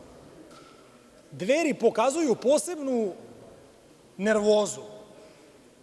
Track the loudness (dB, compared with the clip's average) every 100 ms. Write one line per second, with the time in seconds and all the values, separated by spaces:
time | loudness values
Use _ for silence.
0 | -20 -20 -20 -20 -20 -20 -20 -20 -20 -20
1 | -20 -20 -18 -6 0 2 2 2 0 2
2 | 0 2 0 0 2 2 0 -6 -4 -2
3 | -4 -8 -16 -20 -20 -20 -20 -20 -20 -20
4 | -20 -4 0 2 4 2 2 -6 -14 -20
5 | -20 -20 -20 -20 -20 -20 -20 _